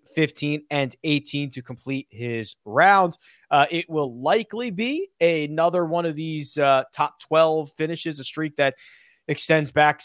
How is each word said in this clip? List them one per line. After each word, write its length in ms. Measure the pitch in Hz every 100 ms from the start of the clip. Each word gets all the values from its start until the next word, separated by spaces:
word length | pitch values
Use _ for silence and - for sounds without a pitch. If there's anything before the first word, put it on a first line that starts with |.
| - -
fifteen, 500 | 151 - 147 147 147
and 240 | 147 135 -
eighteen 460 | 160 147 143 143 143
to 100 | 127
complete 460 | - 123 - 135 -
his 460 | 110 120 117 107 - 107
round. 520 | 117 185 196 180 - _ _ -
Uh, 160 | 147 143
it 180 | 165 170
will 320 | 156 139 120
likely 520 | 139 214 214 220 247
be 380 | 180 233 302 392 -
another 640 | 170 160 147 156 170 175 165
one 200 | 170 170
of 100 | 151
these, 420 | 160 156 135 147
uh, 260 | 139 135 131
top 280 | - 151 -
twelve 520 | - 156 160 156 143
finishes, 460 | - 160 165 165 147
a 40 |
streak 320 | 131 - 156 147
that 200 | 139 131 - - _ _ -
extends 440 | 147 - 160 147
back 280 | 151 151 147